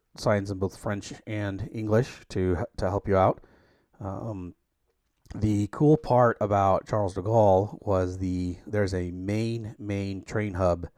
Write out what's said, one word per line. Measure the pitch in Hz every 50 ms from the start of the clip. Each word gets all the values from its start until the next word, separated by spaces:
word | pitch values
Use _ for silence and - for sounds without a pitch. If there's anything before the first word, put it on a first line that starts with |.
| _ _ _
signs | - - 120 104 101 98 101
in | 98 92
both | 98 92 -
French | - - 110 101 101 - - 143 - _
and | - 107 107 104 101 98 95 - - -
English | 113 110 107 107 113 135 - - - - _
to, | - 98 92 92 87 82 - - _
to | - 104 90
help | 98 98 -
you | 104 98
out. | 95 92 113 - - - _ _ _ _ _ _ _ _ _ _ _
Um, | 101 98 95 - - 117 104 95 90 87 - _ _ _ _ _ _ _ _ _ _ _ _ _ _ _ -
the | 110 104 107 104 101 104 -
cool | - - 156 147 156
part | 156 - - 127 123 123 117 - -
about | 107 101 101 101 98 98 92 - -
Charles | - 117 107 104 92 98
de | 98
Gaulle | 90 107 117 117 107 98 95 95 104 107 - -
was | - 104 95 92 92 90 92 92
the, | 95 92 92 90 90 90 87 - -
there's | - 107 104 101 92 95
a | 90 90 87
main, | 90 90 92 98 104 107 117 113 117 113 110 104 - -
main | 107 104 101 98 98 98 98 95 -
train | - - 110 104 101 90
hub | 90 95 87 87 87 85 - -